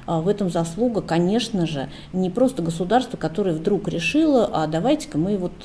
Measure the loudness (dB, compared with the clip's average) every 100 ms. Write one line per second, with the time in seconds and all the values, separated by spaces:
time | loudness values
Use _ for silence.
0 | -2 0 0 0 0 0 -2 0 0 0
1 | 0 2 4 2 0 -2 0 -2 -6 -10
2 | -6 -2 0 2 2 2 -4 -2 2 2
3 | 0 -4 -4 -2 -2 0 0 0 -2 -2
4 | 0 2 4 4 4 0 0 0 2 0
5 | 0 -2 0 0 -4 -4